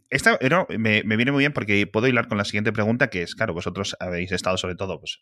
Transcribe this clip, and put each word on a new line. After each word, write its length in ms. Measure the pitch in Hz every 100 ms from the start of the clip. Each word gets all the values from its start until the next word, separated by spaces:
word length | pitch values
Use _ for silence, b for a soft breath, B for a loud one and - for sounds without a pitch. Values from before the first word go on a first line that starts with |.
| _
esta, 260 | 135 226 226
eh, 80 | 131
no, 160 | 160 -
me, 340 | 98 110 107
me 120 | 104 110
viene 160 | 123
muy 60 | 143
bien 140 | 143
porque 320 | 143 110 101 101
puedo 200 | 110 127
hilar 220 | 120 -
con 80 | 104
la 80 |
siguiente 260 | 101 104 107
pregunta, 380 | 110 107 120 139
que 140 | 92
es, 120 | 85
claro, 200 | - 113
vosotros 420 | 85 92 92 98 -
habéis 320 | 90 87 92
estado 280 | 92 - 92
sobre 160 | 92
todo, 260 | 87 98 80
pues, 200 | 78 -